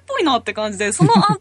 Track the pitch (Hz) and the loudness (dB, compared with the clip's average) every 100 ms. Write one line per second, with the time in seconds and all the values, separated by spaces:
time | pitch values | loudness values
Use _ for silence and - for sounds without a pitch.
0 | - 539 339 247 220 202 214 196 208 202 | -2 -4 0 0 -4 -6 -6 -4 -4 2
1 | 415 466 415 415 | 4 4 2 -2